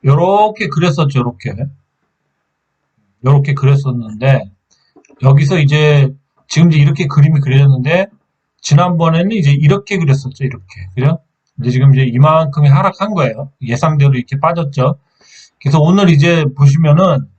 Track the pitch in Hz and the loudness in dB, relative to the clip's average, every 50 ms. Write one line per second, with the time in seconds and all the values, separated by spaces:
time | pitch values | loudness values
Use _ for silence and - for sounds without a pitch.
0 | _ 139 139 147 175 180 196 208 214 214 214 - 220 170 - 160 165 180 147 175 | _ 2 2 2 2 0 2 2 0 0 -2 -6 -8 -6 -4 -2 -2 -2 0 0
1 | 160 139 - 131 120 120 - - - - 101 104 139 139 - _ _ _ _ _ | -2 -2 -2 -2 -4 -4 -8 -10 -12 -12 -10 -10 -10 -12 -12 _ _ _ _ _
2 | _ _ _ _ _ _ _ _ _ _ _ _ _ _ _ _ _ _ _ _ | _ _ _ _ _ _ _ _ _ _ _ _ _ _ _ _ _ _ _ _
3 | _ _ _ _ - 131 143 143 139 147 143 139 - 135 139 131 - 131 120 120 | _ _ _ _ 0 0 2 2 2 -2 -4 -2 0 0 0 0 -2 -4 -6 -8
4 | 113 107 107 - 131 135 131 120 95 - _ _ _ _ _ _ _ _ _ _ | -8 -10 -12 -6 -2 0 0 0 -2 -8 _ _ _ _ _ _ _ _ _ _
5 | _ _ _ _ - 131 139 143 151 - 190 170 147 139 147 151 151 151 147 143 | _ _ _ _ 0 2 2 2 2 2 0 0 0 0 0 2 2 2 2 2
6 | 135 127 - _ _ _ _ _ _ _ - 156 165 175 156 156 143 143 - - | 2 0 -2 _ _ _ _ _ _ _ -2 0 2 2 4 2 2 2 0 -2
7 | 185 139 - 147 143 156 160 143 139 - 131 135 139 139 135 123 123 147 165 180 | -4 -2 2 2 2 2 2 0 -2 0 2 2 4 4 2 0 0 -2 -2 -2
8 | 196 196 _ _ _ _ _ _ _ _ _ _ _ - 147 151 175 180 175 165 | -2 -4 _ _ _ _ _ _ _ _ _ _ _ 0 2 2 2 2 0 0
9 | 170 165 160 165 175 196 226 214 160 139 143 143 151 147 190 202 202 - 202 190 | 0 0 0 0 -2 -2 -2 -2 0 0 0 2 2 0 0 0 -2 -6 -6 -4
10 | 165 143 135 139 - 127 - - 135 131 - 101 - _ - 98 92 92 - 123 | 0 0 -2 -2 -4 -10 -12 -8 -8 -8 -8 -10 -18 _ -18 -16 -16 -14 -8 -4
11 | 123 147 165 165 _ _ _ _ _ _ _ - 113 120 123 127 135 139 135 135 | -2 -2 -2 -4 _ _ _ _ _ _ _ -8 -6 -4 -2 2 2 4 4 4
12 | 131 127 117 123 139 156 156 156 160 143 139 156 147 139 139 170 190 196 185 - | 2 -2 0 2 2 4 4 2 0 -2 -2 0 2 2 2 2 2 -2 -4 -4
13 | 196 214 214 180 143 117 110 113 143 139 _ _ 139 113 120 - 143 160 156 143 | -8 -6 -4 -2 -4 -4 -4 -8 -14 -16 _ _ -8 -8 -6 -4 -2 -2 0 2
14 | 139 139 135 127 123 _ - 143 147 160 170 170 165 143 139 147 - 143 - - | 2 2 0 0 -4 _ -8 -4 -4 -4 -4 -4 -6 -6 -4 -2 -2 -2 -2 -6
15 | _ _ _ _ _ _ _ - - _ _ _ - 139 139 160 147 160 180 196 | _ _ _ _ _ _ _ -20 -20 _ _ _ -4 -2 0 2 2 2 2 2
16 | 202 180 165 143 143 170 170 165 156 139 - - 143 139 - 165 165 151 147 160 | 2 2 2 2 2 2 0 0 -2 -4 -2 2 2 2 2 2 2 2 2 2
17 | 190 185 151 135 107 - _ | 2 0 0 -2 -4 -8 _